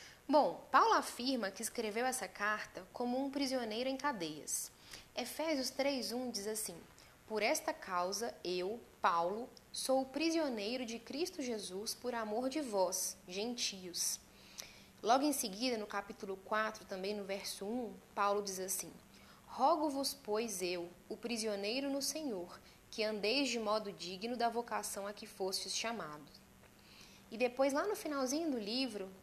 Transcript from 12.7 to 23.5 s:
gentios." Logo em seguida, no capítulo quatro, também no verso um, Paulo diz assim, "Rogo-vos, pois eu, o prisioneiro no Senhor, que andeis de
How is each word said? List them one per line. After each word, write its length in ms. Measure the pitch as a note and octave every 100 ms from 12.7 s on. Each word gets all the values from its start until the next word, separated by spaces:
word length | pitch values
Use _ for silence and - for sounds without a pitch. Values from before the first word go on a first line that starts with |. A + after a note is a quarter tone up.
| G3+ F3+ - - - -
gentios." 880 | F3+ A3+ A#3+ - F#3+ F#3 F3 - - - - - - - - - -
Logo 220 | G3 C4
em 80 | D4
seguida, 440 | C4+ A3+ F#3+ B3+ A#3
no 100 | G#3
capítulo 520 | G3+ G3+ A3 G3 F#3+
quatro, 460 | - G#3+ A3 A3 -
também 280 | F#3+ F#3+
no 100 | G#3
verso 420 | G3 G3 - - G3
um, 260 | A#3+ A3+ F#3 -
Paulo 280 | - G3+ G3+
diz 180 | G3 F#3
assim, 320 | F#3 - E3 - - - - - -
"Rogo-vos, 680 | - C4+ E4 D4+ C4+ C4+
pois 460 | - - G#3 A#3 F#3+
eu, 280 | F3+ F3 E3+ - -
o 80 | A3
prisioneiro 720 | A#3 A#3 A3 G3+ G3+ B3+ C#4
no 120 | C#4
Senhor, 580 | C4+ D#4 D4+ G3 F3 - - - -
que 120 | -
andeis 460 | G#3+ G#3+ G3+ C4
de 100 | C4+